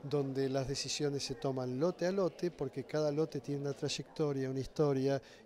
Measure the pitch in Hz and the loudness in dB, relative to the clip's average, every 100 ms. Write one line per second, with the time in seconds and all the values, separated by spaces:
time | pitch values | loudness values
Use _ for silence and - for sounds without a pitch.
0 | 143 143 139 135 135 135 131 139 135 - | -2 0 0 0 0 0 0 -2 -2 0
1 | 147 139 - 131 139 131 127 127 170 175 | 0 0 -4 -2 -2 0 -2 2 0 2
2 | 170 196 175 - 175 - 131 - 123 151 | 0 2 0 0 -4 -2 -4 -4 -2 0
3 | 151 143 160 143 - 143 143 135 143 - | 2 2 0 -2 -4 -2 -2 -2 -2 -4
4 | - - 151 135 131 131 127 - 151 135 | -6 -2 0 2 0 -2 -4 2 4 4
5 | 135 139 - - | 4 2 -2 -16